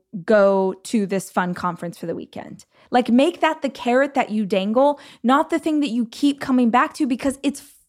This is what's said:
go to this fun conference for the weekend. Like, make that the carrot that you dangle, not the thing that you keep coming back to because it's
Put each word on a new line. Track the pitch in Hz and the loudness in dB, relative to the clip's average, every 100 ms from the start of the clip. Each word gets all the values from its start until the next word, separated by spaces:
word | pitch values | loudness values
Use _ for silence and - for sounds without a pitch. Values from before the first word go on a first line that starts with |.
| _ 214 | _ -10
go | 165 214 196 196 190 - | 2 4 4 4 0 -4
to | - 233 196 | -4 -2 -2
this | 196 - | -4 -4
fun | - 180 | -4 -4
conference | 175 180 170 175 170 | -2 -6 -6 -10 -10
for | 170 | -10
the | |
weekend. | 160 80 - - - - _ - | -10 -10 -16 -16 -18 -20 _ -2
Like, | 247 240 | -2 2
make | 240 302 339 | 4 2 2
that | 311 311 | -2 -2
the | 277 | -8
carrot | - - 247 277 | -6 0 0 0
that | 277 233 | 0 -2
you | 214 202 | -2 -2
dangle, | 196 190 233 277 285 - - | -2 0 2 2 0 -8 -6
not | 226 269 320 | 2 2 2
the | 330 | -2
thing | 320 302 | 0 0
that | 285 | 0
you | 233 226 | -2 -4
keep | - 285 277 | 0 0 0
coming | - 254 240 | 0 2 4
back | 240 302 | 2 0
to | - 294 | -2 -4
because | 240 277 254 | -2 -4 -4
it's | 277 - - _ | -6 -6 -12 _